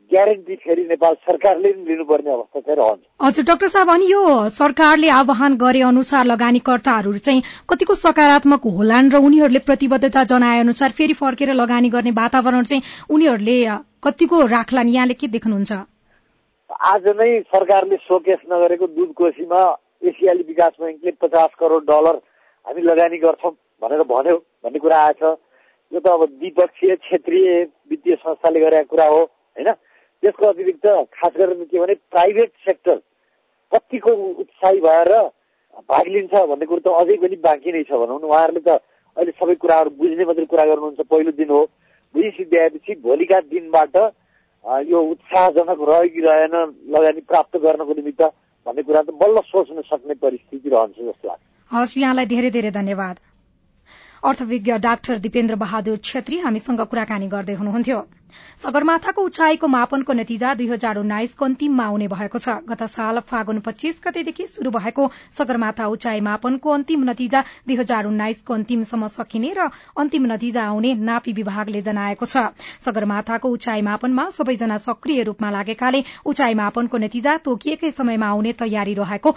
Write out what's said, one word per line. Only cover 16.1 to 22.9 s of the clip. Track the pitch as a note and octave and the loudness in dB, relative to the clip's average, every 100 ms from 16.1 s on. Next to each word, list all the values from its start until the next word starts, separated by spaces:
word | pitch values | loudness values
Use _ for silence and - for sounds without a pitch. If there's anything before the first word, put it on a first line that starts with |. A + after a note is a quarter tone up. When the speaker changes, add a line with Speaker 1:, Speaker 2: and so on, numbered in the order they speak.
| _ _ _ _ _ - - | _ _ _ _ _ -16 -2
Speaker 1:
आज | F3 G3+ F#3 | 0 4 2
नै | G#3 A#3 A#3 | 4 2 2
सरकारले | - F#3+ F3+ G3 F#3+ G3 | 2 0 4 4 2 -2
सोकेस | - F#3 F3+ F#3 E3 | 0 0 2 0 0
नगरेको | F3 F3 F3 F3+ | 2 2 2 -2
दुध | D#3+ F3 | -2 -2
कोशीमा | D3+ - D3 E3 F4+ F#4 - _ _ F3 | 0 -2 -2 -2 2 2 0 _ _ -4
एसियाली | - F#3 F3+ D#3+ | 0 2 2 -2
विकास | D#3+ E3 - | 0 0 0
ब्याङ्कले | E3 D#3 F3 | -8 -6 -8
पचास | D#3 E3 E3 D#3+ - | -4 0 2 2 0
करोड | E3 D#3 D3+ | 0 0 2
डलर | D3+ D#3+ D3+ - _ _ _ - | 4 4 0 -6 _ _ _ -12
हामी | D3+ | -2
लगानी | E3+ | 0